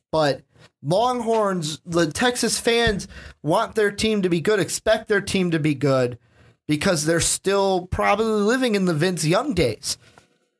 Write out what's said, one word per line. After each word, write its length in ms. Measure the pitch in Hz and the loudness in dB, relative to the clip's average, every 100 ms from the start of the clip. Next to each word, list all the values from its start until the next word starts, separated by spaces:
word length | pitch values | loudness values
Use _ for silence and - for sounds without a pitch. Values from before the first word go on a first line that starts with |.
| _ | _
but 320 | 156 147 135 - _ - _ | 0 0 -2 -8 _ -20 _
Longhorns, 960 | 131 180 240 247 226 226 202 185 151 156 - | -2 0 0 0 0 0 0 -2 -6 -8 -4
the 240 | 170 165 | 0 0
Texas 480 | - 247 247 233 - | 0 0 0 -2 0
fans 480 | - 233 233 196 - - - - | 0 2 2 -2 -6 -14 -20 -8
want 320 | 143 185 196 202 | 0 0 0 0
their 140 | 208 | -2
team 300 | 202 220 214 | 0 -2 0
to 60 | 185 | 0
be 120 | 170 | 0
good, 180 | 151 214 | 2 0
expect 480 | 160 - - 226 220 | 0 -2 0 0 0
their 140 | 202 | -2
team 300 | 196 196 180 | 0 -2 0
to 60 | 160 | 0
be 160 | 151 | 0
good, 440 | 135 139 131 123 123 _ _ - _ - | 0 0 2 0 -4 _ _ -20 _ -4
because 380 | 151 196 170 151 | -2 0 0 0
they're 140 | 170 | 0
still 680 | - - - 196 196 185 180 | 0 -2 0 2 2 0 -2
probably 400 | - 202 202 220 | -2 0 0 0
living 480 | 214 202 254 254 | 2 2 2 2
in 100 | 202 | 2
the 80 | 185 | 0
Vince 320 | 156 180 170 | 2 0 0
Young 300 | 151 185 294 | 0 0 0
days. 420 | 175 139 - - - - - _ _ _ _ | 0 0 -2 -8 -10 -12 -20 _ _ _ _